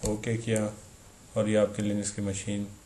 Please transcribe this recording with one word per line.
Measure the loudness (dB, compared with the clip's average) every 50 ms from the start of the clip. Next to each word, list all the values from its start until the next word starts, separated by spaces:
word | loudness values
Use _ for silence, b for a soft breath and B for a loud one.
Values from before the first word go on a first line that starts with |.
| 0 0
ओके | -2 0 0 0 0 0
किया | 0 2 2 2 2 0 -4 -8 -16 -18 -20 -20 -20 -20 -20 -20 -20 -4 0 0
और | 2 4
ये | 6
आपकी | 4 4 4 2 -2 -2
Linux | 0 0 0 -2 -2
की | -4 -2
मशीन | -2 -2 -2 -4 -4 -4 -2 -2 -4 -6 -8 -16 -20